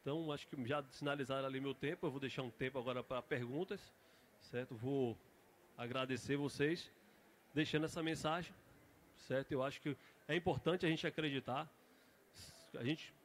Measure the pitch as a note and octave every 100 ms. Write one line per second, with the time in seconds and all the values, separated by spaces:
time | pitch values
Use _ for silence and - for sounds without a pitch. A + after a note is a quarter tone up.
0 | C#3 D#3 D#3+ D3 - D3 A#2 D3 C#3 -
1 | C#3+ C#3+ B2+ C3+ C3+ C3+ C#3 C3 C#3+ F3
2 | E3 C3+ C3+ - B2+ - C3 C3+ A#2+ B2
3 | A#2+ B2+ - C#3 A#2+ C#3 F#3 G3 - -
4 | - - - - - B2 B2+ A#2 B2+ C#3
5 | B2 G#2 - - - - - - A#2+ B2+
6 | C3 B2 - C#3 C#3+ - C#3+ F3 - -
7 | - - - - - C#3+ D#3 D3+ D#3 F3
8 | D#3+ D#3 D#3 E3 E3+ - - - - -
9 | - - - C3 C3+ C3+ C3+ - D3+ C3+
10 | - - - D#3+ F3 D3+ - F3+ E3+ D#3+
11 | D#3+ - D#3 C3+ B2 B2+ D#3+ - - -
12 | - - - - - - - - A#2+ D#3+
13 | - -